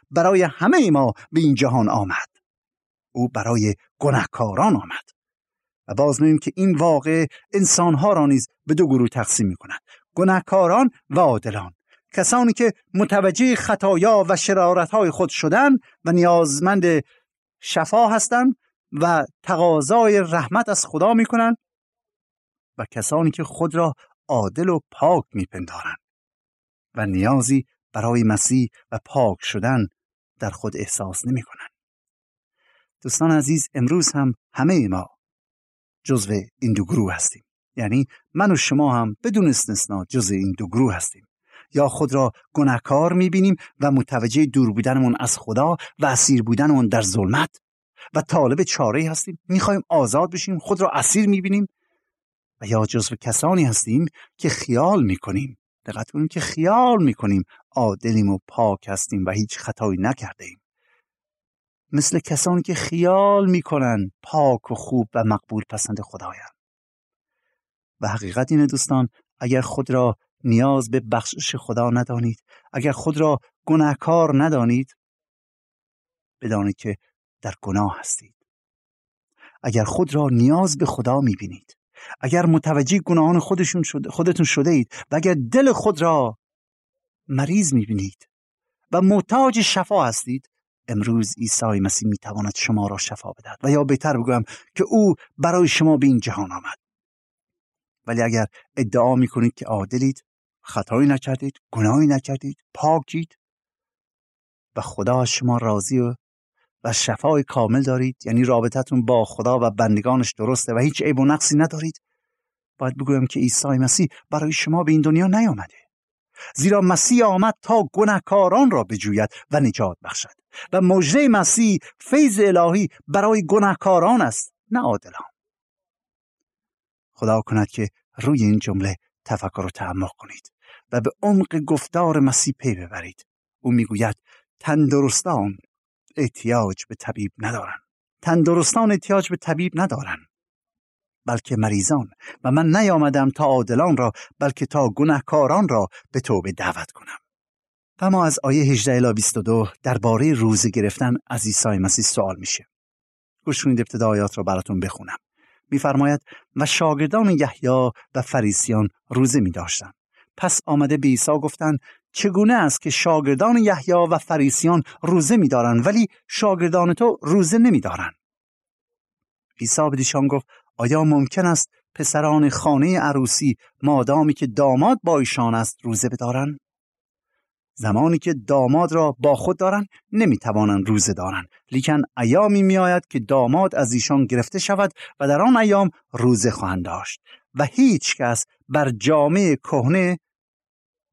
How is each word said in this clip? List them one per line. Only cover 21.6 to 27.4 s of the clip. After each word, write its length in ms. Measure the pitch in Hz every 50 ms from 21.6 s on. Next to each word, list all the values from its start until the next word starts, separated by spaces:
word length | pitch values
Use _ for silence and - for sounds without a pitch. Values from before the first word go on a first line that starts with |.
| _ _ _ _ _ _ _ _ _ _ _ _ _ _ _ _ _ _ _ _ _ _ _
و 80 | - 113 -
کسانی 400 | - 120 104 - 151 156 165 156
که 120 | 147 - 160
خود 320 | - - - 165 165 151
را 180 | 165 170 160 139 - _ _ _ _ _
عادل 420 | - 147 120 104 95 - 147 175 185
و 100 | 175 151 - _
پاک 340 | - - 139 160 180 160 - _ -
می‌پندارند 640 | 101 92 - - 92 87 - - - - - - - _ _ _ _ _ _ _ _ _ _ _ _ _ _ _ _ _ _ -
و 100 | 117 110
نیازی 600 | 101 95 92 95 113 139 135